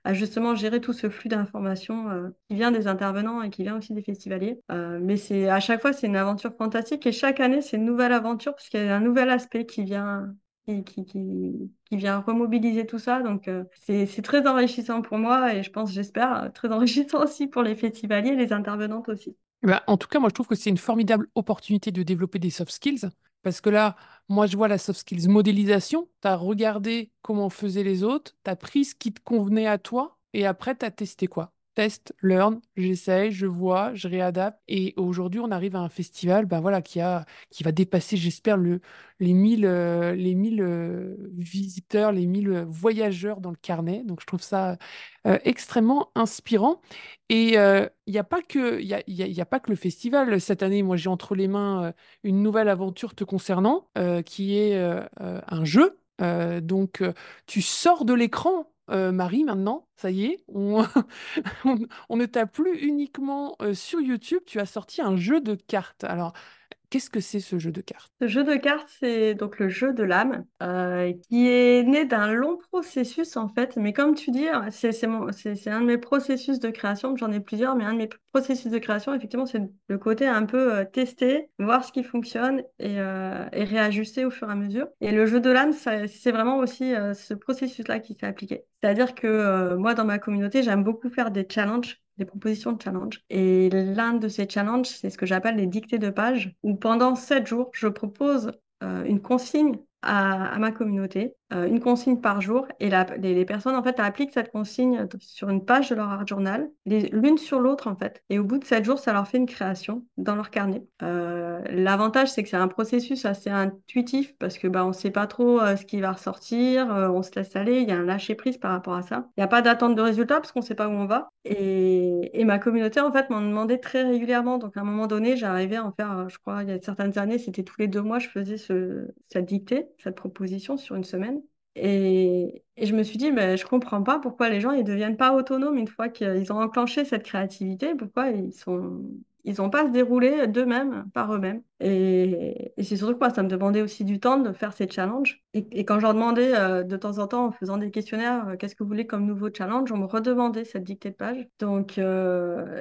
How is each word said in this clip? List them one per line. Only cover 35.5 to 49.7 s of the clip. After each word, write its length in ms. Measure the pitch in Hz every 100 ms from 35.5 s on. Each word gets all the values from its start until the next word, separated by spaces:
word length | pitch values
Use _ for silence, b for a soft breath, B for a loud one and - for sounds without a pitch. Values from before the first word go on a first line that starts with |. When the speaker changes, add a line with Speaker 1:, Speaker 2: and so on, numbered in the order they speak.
Speaker 2:
arrive 260 | 185 190 185
à 40 |
un 100 | 170
festival, 560 | - 175 - 175 196 202
ben 120 | 170
voilà, 220 | 175 196
qui 220 | - 175
a, 240 | 175 175 151 B B
qui 140 | -
va 60 | 160
dépasser, 460 | 156 185 180 - 196
j'espère, 400 | 170 - 220 202
le, 240 | 175 175 B B B -
les 140 | 180
mille, 320 | 180 208 226 196
euh, 480 | 175 170 170 170
les 200 | 180 185
mille, 280 | 185 214 220
euh, 540 | 185 170 170 175 185 190 - 175
visiteurs, 760 | 175 190 196 180 - 208 214
les 120 | 196 175
mille, 220 | 190 202
euh, 160 | 180 170
voyageurs 760 | 160 214 214 214 180 202 202
dans 80 | 185
le 80 | 170
carnet. 440 | - 165 165 202 240
Donc, 160 | 170
je 40 | -
trouve 140 | 180
ça, 380 | - 196 185 175 B B B B -
euh, 100 | 190
extrêmement 640 | - 247 - 240 226 277 -
inspirant. 680 | - 226 - - 220 240 349 B B B B -
Et, 300 | 226 226 220
euh, 280 | 202 196 202 _ -
il 80 |
y 40 | 208
a 60 |
pas 160 | 202 359
que, 400 | 349 285 240 233
il 60 | 190
y 80 |
a, 80 | 208 -
il 60 |
y 80 | 180
a, 40 | 185
il 80 |
y 80 | 175
a 40 | 175
pas 140 | 262
que 80 |
le 80 | -